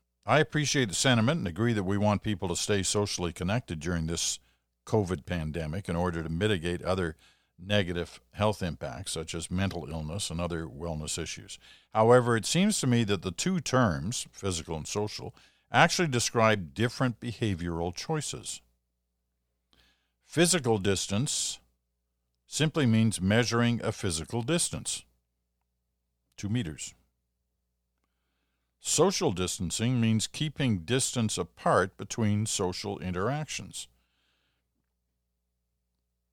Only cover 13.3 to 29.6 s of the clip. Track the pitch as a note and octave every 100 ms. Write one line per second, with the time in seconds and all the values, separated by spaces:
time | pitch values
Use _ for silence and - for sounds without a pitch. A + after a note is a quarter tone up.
13.3 | - F3+ F#3 - B2+ A#2 C#2+ E2 B2 -
14.3 | - G2 E2+ D#2+ D#2+ D2 G#2+ G#2 - -
15.3 | - _ _ _ B2 E3 - E3+ B2 -
16.3 | A#2+ A2 G#2 D#2+ D#2+ A#2+ - C3 A2+ A#2+
17.3 | G#2+ A2 F2 E2+ E2 F2 E2+ - D#3+ -
18.3 | C3 G#2 - - _ _ _ _ _ _
19.3 | _ _ _ _ _ _ _ _ _ _
20.3 | C#3+ E3+ F3 A#2+ G#2+ F#2+ F#2+ - G2+ D3
21.3 | - - - _ _ _ _ _ _ _
22.3 | _ _ - D3+ E3 B2+ A2+ A2+ - F#2
23.3 | A2 A#2 A#2 A#2+ A#2+ - - G2 D#2+ D#2+
24.3 | A#2 A#2 E3+ - - - - - _ _
25.3 | _ _ _ _ _ _ _ _ _ _
26.3 | - G2+ A#2+ F2 D2 - - _ _ _
27.3 | _ _ _ _ _ _ _ _ _ _
28.3 | _ _ _ _ _ - - F3+ F#3 E3
29.3 | F2+ F2+ -